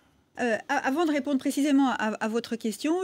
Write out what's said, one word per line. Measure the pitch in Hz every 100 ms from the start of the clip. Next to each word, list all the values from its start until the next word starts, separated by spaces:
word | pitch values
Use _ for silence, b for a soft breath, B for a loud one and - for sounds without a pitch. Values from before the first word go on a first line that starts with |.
| B _ _ -
Euh, | 247 220 -
a-, | 277 -
avant | 269 339
de |
répondre | 294 285 277
précisément | 285 269 285 277 269
à, | - 220 208
à | 220
votre | 226 226
question, | 226 226 208 294 349